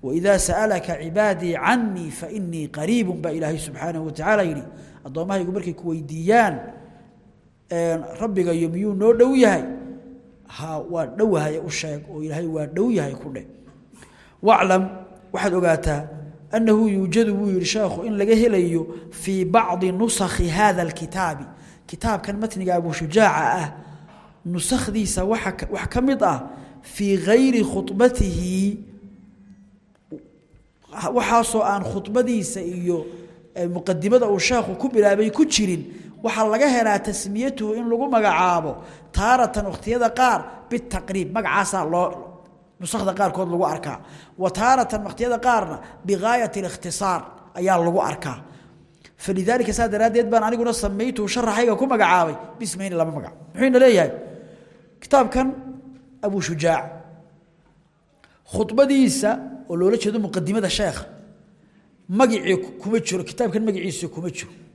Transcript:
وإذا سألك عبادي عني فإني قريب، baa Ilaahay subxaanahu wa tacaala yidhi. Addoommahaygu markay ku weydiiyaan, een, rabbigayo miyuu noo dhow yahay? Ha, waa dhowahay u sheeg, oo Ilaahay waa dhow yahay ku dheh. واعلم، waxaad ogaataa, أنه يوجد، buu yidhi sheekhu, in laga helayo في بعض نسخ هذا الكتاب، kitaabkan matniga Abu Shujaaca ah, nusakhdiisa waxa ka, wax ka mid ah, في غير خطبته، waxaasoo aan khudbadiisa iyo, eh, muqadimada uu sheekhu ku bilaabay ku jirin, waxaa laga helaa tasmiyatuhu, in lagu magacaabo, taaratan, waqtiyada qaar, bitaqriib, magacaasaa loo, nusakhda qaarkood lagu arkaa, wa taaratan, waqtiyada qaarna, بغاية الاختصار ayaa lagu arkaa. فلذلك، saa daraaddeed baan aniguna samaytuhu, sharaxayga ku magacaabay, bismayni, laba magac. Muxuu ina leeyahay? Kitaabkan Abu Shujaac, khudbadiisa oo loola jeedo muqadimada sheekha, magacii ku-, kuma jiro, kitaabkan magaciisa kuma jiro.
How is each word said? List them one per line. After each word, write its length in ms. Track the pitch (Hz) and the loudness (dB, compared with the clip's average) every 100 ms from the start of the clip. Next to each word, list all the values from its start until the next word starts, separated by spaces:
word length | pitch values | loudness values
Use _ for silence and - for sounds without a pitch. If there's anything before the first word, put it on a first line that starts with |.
وإذا 340 | 127 156 185 196 | -2 -2 2 2
سألك 520 | - 175 220 190 - | 2 0 0 0 -2
عبادي 680 | 156 156 170 214 175 175 160 | -8 -4 0 0 0 -2 -2
عني 540 | 147 247 226 185 160 | 2 2 0 -4 -8
فإني 540 | - 165 214 180 165 147 | -10 -10 -8 -6 -6 -8
قريب، 560 | 143 160 240 196 175 | -6 0 0 0 -2
baa 100 | 160 | -4
Ilaahay 260 | 160 156 156 | -4 -4 -6
subxaanahu 480 | - 131 160 160 160 | -8 -8 -8 -6 -8
wa 60 | |
tacaala 320 | 151 160 214 | -6 0 0
yidhi. 200 | 185 147 127 - - - 143 | 0 -2 -10 -16 -20 -20 -12
Addoommahaygu 460 | 135 180 196 175 | -8 -4 -4 -2
markay 220 | 190 180 | -6 -6
ku 160 | 165 175 | -8 -6
weydiiyaan, 720 | 165 147 160 165 226 214 143 - - - - - _ _ _ _ _ _ | -6 -8 -8 2 4 4 0 -10 -16 -20 -20 -20 _ _ _ _ _ _
een, 320 | 170 165 165 - - | -2 0 0 -4 -6
rabbigayo 480 | 220 190 180 165 165 | -4 0 0 2 0
miyuu 240 | 170 208 | 0 -2
noo 200 | 196 214 | 2 4
dhow 220 | 233 247 269 | 6 6 8
yahay? 280 | 233 180 - - - - - - - _ - | 6 6 -2 -10 -12 -16 -18 -20 -20 _ -20
Ha, 320 | - 156 156 | -14 -8 -8
waa 260 | 151 170 151 | -6 -4 -4
dhowahay 520 | 190 220 175 151 156 | 0 2 2 0 -4
u 120 | 165 | -6
sheeg, 340 | - 160 147 147 | -8 -8 -10 -10
oo 120 | 151 | -10
Ilaahay 260 | 156 151 170 | -8 -6 -4
waa 180 | 156 147 | -4 -6
dhow 260 | 160 233 | -2 0
yahay 240 | 220 139 139 | 2 -2 -6
ku 140 | 156 | -12
dheh. 120 | 131 - - - - _ - - - - _ | -12 -14 -20 -20 -20 _ -20 -20 -20 -20 _
واعلم، 460 | 196 220 185 185 190 - - - - | 4 4 6 4 2 -6 -18 -20 -12
waxaad 200 | - 202 | -4 0
ogaataa, 540 | 180 175 156 - 147 156 - - - - 220 | 2 2 2 0 -2 -6 -14 -16 -18 -4 0
أنه 340 | 226 214 220 | 4 6 4
يوجد، 400 | 196 190 165 226 | 2 2 2 2
buu 180 | 202 202 | 2 0
yidhi 180 | 185 180 | 0 0
sheekhu, 380 | 214 202 170 214 | 0 -2 -2 -4
in 120 | 208 | -2
laga 180 | 202 226 | 4 6
helayo 760 | 233 202 175 165 160 - - | 6 4 2 0 -4 -10 -14
في 320 | - - 190 | -10 -4 -2
بعض 420 | 180 175 185 180 185 | 2 2 2 0 -2
نسخ 560 | 185 226 - 185 - | 0 0 0 -2 0
هذا 400 | 175 165 214 180 | -2 4 2 2
الكتاب، 560 | 170 - 160 185 180 147 131 - - - - | -2 -4 -8 -4 -4 -4 -12 -18 -20 -20 -18
kitaabkan 480 | - 233 208 - 202 | -8 -4 -4 -4 -6
matniga 360 | 220 202 185 175 | -6 -4 0 0
Abu 180 | 170 | 0
Shujaaca 680 | 151 160 175 208 151 143 127 | -4 0 4 4 4 0 0
ah, 140 | 151 - - - - - - - 170 | -2 -8 -18 -20 -20 -20 -20 -14 -6
nusakhdiisa 800 | 175 156 254 254 214 196 - 185 | -4 0 0 0 -2 -2 -2 0
waxa 260 | 220 196 | -2 -2
ka, 140 | 185 - | -6 -6
wax 160 | 139 180 | -6 -4
ka 140 | 247 | 0
mid 220 | 254 262 | 2 2
ah, 200 | 196 139 - - - - | 2 0 -6 -16 -20 -20
في 340 | - - 202 196 | -18 -6 0 2
غير 480 | 165 233 269 240 | 4 4 4 4
خطبته، 1120 | 214 185 - 196 247 254 196 170 180 185 196 202 - - - - - - - - - _ _ _ _ 151 - _ _ _ _ _ _ | 0 -2 -4 2 2 4 0 0 -2 0 0 -2 -10 -20 -20 -20 -20 -20 -20 -20 -20 _ _ _ _ -18 -18 _ _ _ _ _ _
waxaasoo 680 | - 170 247 - 233 226 226 | -8 -2 0 2 2 4 0
aan 220 | 208 202 | 0 0
khudbadiisa 800 | 165 104 - 220 247 233 185 196 | -2 -6 -4 0 2 0 -2 -6
iyo, 440 | 175 180 175 170 151 - - - - - | -6 -6 -2 -2 -4 -14 -20 -20 -16 -6
eh, 120 | 175 | -4
muqadimada 600 | 175 175 175 185 247 226 | -4 -4 -2 4 4 4
uu 100 | 196 | 2
sheekhu 360 | - 247 196 185 | 2 0 0 -4
ku 120 | - | -2
bilaabay 420 | 240 208 202 220 | 4 4 4 2
ku 140 | 214 311 | 2 2
jirin, 380 | - 202 170 143 - - - | 2 0 -2 -6 -14 -20 -8
waxaa 260 | 226 - 220 | -6 0 2
laga 180 | 220 285 | 4 4
helaa 320 | 247 226 202 | 4 2 2
tasmiyatuhu, 760 | 196 196 202 202 262 269 214 214 | 0 -6 -6 -4 -4 -2 -4 -4
in 100 | 240 | -2
lagu 160 | 233 269 | 0 2
magacaabo, 640 | 240 208 160 180 175 156 123 - - - | 2 4 4 4 2 0 -8 -14 -20 -8
taaratan, 540 | - 208 254 233 - 202 | -2 2 4 2 -2 -6
waqtiyada 380 | 165 - 240 233 | -8 -4 0 0
qaar, 300 | 233 254 208 - - - | 2 2 2 -2 -16 -8
bitaqriib, 640 | 240 240 190 - 190 165 | -8 -6 -8 -4 -4 -2
magacaasaa 540 | 196 220 165 196 190 156 | -4 0 0 0 -2 -2
loo, 240 | 175 180 - - - - _ _ _ | 0 -2 -4 -16 -20 -20 _ _ _
nusakhda 320 | 175 220 190 | -8 -4 -4
qaarkood 360 | 185 196 156 185 | 0 -2 0 -4
lagu 120 | 170 180 | 0 -2
arkaa, 340 | 151 151 123 - - - - | -2 -8 -10 -14 -20 -20 -4
wa 120 | 185 | -4
taaratan, 520 | 185 226 262 240 214 202 | 0 2 4 2 -2 -8
waqtiyada 300 | - 240 233 | -4 -2 0
qaarna, 380 | 240 233 185 139 - - 180 | 2 2 0 -8 -14 -14 -4
بغاية 460 | 190 208 240 226 202 | -2 2 0 0 -4
الاختصار 640 | 185 - 180 165 196 175 - - - - | -8 -8 -10 -4 -2 -2 -4 -20 -18 -4
ayaa 220 | 185 180 | 2 4
lagu 220 | 170 175 | 4 2
arkaa. 360 | - 147 147 127 - - - - _ _ - _ | 0 -4 -8 -10 -14 -20 -20 -20 _ _ -20 _
فلذلك، 540 | - 190 185 247 233 | -4 -2 2 2 0
saa 160 | 208 233 | 0 0
daraaddeed 420 | 208 226 226 220 | 2 2 4 4
baan 140 | 226 | 2
aniguna 300 | 214 233 233 | 2 0 0
samaytuhu, 540 | 226 202 196 240 254 202 | 0 -2 -2 -4 -2 -4
sharaxayga 480 | 240 233 208 240 214 | -2 0 2 2 2
ku 80 | 262 | 2
magacaabay, 500 | 247 190 180 165 147 - - | 4 6 6 4 -2 -12 -10
bismayni, 360 | 220 175 196 175 | -8 -8 -6 -2
laba 160 | 160 | -2
magac. 220 | 147 87 - - | -2 -12 -16 -18
Muxuu 120 | - 262 | 0 4
ina 120 | 247 | 8
leeyahay? 320 | 254 208 151 - - - - - - - _ _ | 8 8 4 -2 -14 -18 -20 -20 -20 -20 _ _
Kitaabkan 480 | - 277 247 254 262 285 - - - - - - | 2 4 4 2 0 -2 -12 -16 -18 -20 -20 -6
Abu 200 | 208 196 | -4 -2
Shujaac, 420 | 156 165 165 156 113 - - - - _ _ _ _ _ _ _ _ _ _ _ _ | -4 -2 0 0 -2 -14 -20 -20 -20 _ _ _ _ _ _ _ _ _ _ _ _
khudbadiisa 760 | - 220 220 269 277 254 - 208 240 - - - | -4 -2 4 4 6 4 4 0 -2 -6 -16 -8
oo 60 | 170 | 0
loola 220 | 185 226 | 2 2
jeedo 220 | 208 220 | 0 -2
muqadimada 500 | 202 185 151 214 196 | -2 -4 -2 -2 -2
sheekha, 360 | - 202 131 - - - - _ _ _ _ _ _ _ | -2 -2 -4 -12 -18 -20 -20 _ _ _ _ _ _ _
magacii 480 | 190 262 220 175 185 | 2 2 2 0 -2
ku-, 100 | - - | -2 -10
kuma 180 | 196 226 | -4 -4
jiro, 240 | 226 185 | -2 -6
kitaabkan 400 | 151 - 233 190 | -8 -6 -4 -2
magaciisa 440 | 220 190 180 160 170 | -2 -4 -4 -6 -10
kuma 200 | - 175 | -8 -10
jiro. 220 | - - - - | -10 -14 -18 -20